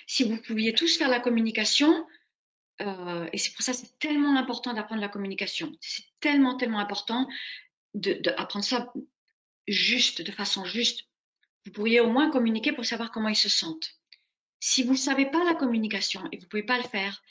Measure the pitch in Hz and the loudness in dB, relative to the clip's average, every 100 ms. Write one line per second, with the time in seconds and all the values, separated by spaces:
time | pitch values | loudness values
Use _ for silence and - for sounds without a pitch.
0 | - - 226 220 - 220 226 226 339 - | -6 0 0 0 -4 0 0 2 2 2
1 | 285 240 247 233 226 220 208 - 294 370 | 2 2 2 2 2 0 0 4 6 4
2 | - - _ _ _ _ _ - 202 185 | 0 -16 _ _ _ _ _ -8 -6 -6
3 | 175 170 170 - - - - 254 - _ | -6 -6 -6 -4 -6 -4 -4 -4 -8 _
4 | 311 294 285 269 254 233 247 220 208 220 | 0 2 4 4 2 -4 -6 -6 -4 -4
5 | 202 202 196 196 196 - 165 - - - | -4 -4 -6 -4 -6 -6 -8 -10 -12 -12
6 | - _ 302 285 262 254 233 214 202 202 | -12 _ 2 4 4 2 -2 -2 -2 -6
7 | - 233 269 - - - - _ _ 202 | -4 -2 -2 -6 -12 -14 -18 _ _ -4
8 | 98 - 104 107 - - - 247 - - | -2 0 0 -2 -4 -4 -2 -2 -4 -10
9 | - _ _ _ _ _ - 190 208 247 | -14 _ _ _ _ _ -4 0 2 2
10 | - - 165 - 202 202 180 202 233 - | 0 -2 -8 -6 -4 -4 -4 0 0 -2
11 | - _ _ _ _ _ 202 208 220 233 | -10 _ _ _ _ _ -14 -4 4 6
12 | 226 247 302 269 226 220 294 302 233 226 | 6 4 4 4 2 2 -2 -2 -4 -4
13 | 226 233 214 214 208 - - 320 - - | -6 -2 0 2 2 0 -2 -6 -10 -14
14 | _ - _ _ _ _ - - 247 262 | _ -20 _ _ _ _ 0 2 4 2
15 | 285 269 269 320 349 330 254 226 214 202 | 2 2 2 2 2 2 2 0 0 -2
16 | 190 196 180 - 180 208 208 247 247 208 | -4 -4 -8 -12 -6 -4 -2 -2 -2 -4
17 | 196 202 - | -4 -8 -16